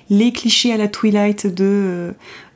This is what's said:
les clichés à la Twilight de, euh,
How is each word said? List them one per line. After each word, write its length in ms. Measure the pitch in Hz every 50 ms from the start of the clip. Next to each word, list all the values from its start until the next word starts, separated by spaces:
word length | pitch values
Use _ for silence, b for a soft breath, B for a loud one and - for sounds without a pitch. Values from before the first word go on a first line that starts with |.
| B -
les 200 | 202 202 226 240
clichés 420 | 240 - - 226 196 - - 240 226
à 20 |
la 120 | 214 208 208
Twilight 580 | - - - 214 202 208 208 208 208 208 -
de, 180 | 196 175 180 196
euh, 480 | 196 202 202 196 185 180 175 175 175 - B B B B B B B B